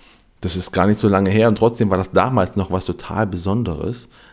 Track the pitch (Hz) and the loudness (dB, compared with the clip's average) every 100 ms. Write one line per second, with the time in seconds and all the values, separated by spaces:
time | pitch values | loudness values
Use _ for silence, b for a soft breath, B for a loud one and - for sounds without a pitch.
0 | B B B - 90 90 - 92 98 104 | B B B -10 -6 -6 -4 0 2 2
1 | 107 98 95 107 113 104 113 - 104 95 | 2 2 2 4 4 4 0 2 0 0
2 | 92 92 120 120 90 101 92 90 - 82 | 2 2 2 2 0 -2 -2 -4 -4 -8
3 | - 107 104 90 95 113 98 73 82 120 | -6 -4 -2 -2 -2 -2 -2 -4 -6 -8
4 | - b b | -16 b b